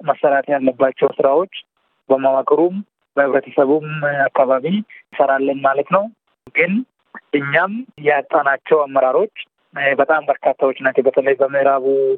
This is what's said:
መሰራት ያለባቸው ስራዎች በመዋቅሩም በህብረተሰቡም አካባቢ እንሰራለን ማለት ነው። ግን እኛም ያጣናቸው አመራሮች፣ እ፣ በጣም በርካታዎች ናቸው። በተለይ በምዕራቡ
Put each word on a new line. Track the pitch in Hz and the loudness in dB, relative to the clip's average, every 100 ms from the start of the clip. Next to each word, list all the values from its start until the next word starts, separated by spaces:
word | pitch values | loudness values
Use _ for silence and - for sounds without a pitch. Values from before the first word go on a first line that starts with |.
| 156 | -4
መሰራት | 135 151 139 135 | -2 0 0 0
ያለባቸው | 143 131 123 135 - 139 | 0 0 0 -2 0 -2
ስራዎች | - 135 147 196 - - _ _ _ - | 0 2 2 0 -8 -20 _ _ _ -2
በመዋቅሩም | 135 135 135 131 151 175 190 202 _ _ - | 0 2 0 2 2 2 -2 -10 _ _ -2
በህብረተሰቡም | 139 135 131 - 135 156 151 151 143 143 | 0 0 -2 0 2 2 -2 -6 -4 -2
አካባቢ | 139 - 127 131 147 208 214 - | -2 0 2 0 0 -4 -6 -14
እንሰራለን | _ - 139 135 139 139 | _ -2 0 2 0 0
ማለት | 139 135 - | -2 -2 0
ነው። | 185 220 - _ _ - | -2 -2 -10 _ _ -10
ግን | - 175 208 262 _ _ - - | -4 -2 -2 -6 _ _ -20 -6
እኛም | 147 139 151 190 220 262 - | -4 -2 -2 -2 -4 -12 -4
ያጣናቸው | 147 143 - 160 139 135 - 156 | 0 0 0 0 0 -2 0 0
አመራሮች፣ | 143 135 127 139 208 - - _ _ 139 | 2 0 2 0 -2 -6 -20 _ _ -4
እ፣ | 139 135 | -2 0
በጣም | 139 156 | 0 0
በርካታዎች | 147 135 147 131 135 - | -2 -2 -2 0 -2 -2
ናቸው። | 135 131 | -2 0
በተለይ | 131 139 135 131 | 0 0 0 0
በምዕራቡ | 135 139 139 139 135 139 135 | 0 0 0 0 0 0 0